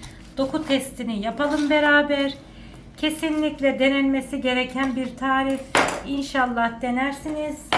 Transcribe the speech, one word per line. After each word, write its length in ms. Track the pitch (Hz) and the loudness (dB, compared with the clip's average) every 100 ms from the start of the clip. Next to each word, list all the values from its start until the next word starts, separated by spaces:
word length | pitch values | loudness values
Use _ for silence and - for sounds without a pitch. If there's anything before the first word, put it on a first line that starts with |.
| - - - - | -18 -18 -12 -4
Doku 300 | 269 311 302 | -2 -2 0
testini 560 | 269 262 - 233 208 | 0 0 -8 -6 -4
yapalım 480 | 220 226 294 302 294 | -4 -2 0 2 4
beraber. 640 | 302 294 294 285 285 277 - - - - - - - | 4 6 6 4 2 0 -4 -14 -20 -18 -18 -20 -2
Kesinlikle 840 | 302 302 320 302 302 277 269 220 | -2 0 0 0 0 2 0 4
denenmesi 640 | 262 277 269 269 254 285 | 4 4 4 2 0 -2
gereken 560 | 254 254 254 254 269 254 | 0 0 0 0 0 0
bir 200 | 247 - | -4 -2
tarif. 440 | 262 262 269 269 - - - - - | 0 2 2 0 0 2 2 -2 -4
İnşallah 760 | 277 269 269 247 233 233 226 | -4 -2 0 0 2 0 -2
denersiniz, 760 | 247 247 277 277 311 302 302 285 - | -4 -2 -2 -4 -6 -6 -6 -6 -2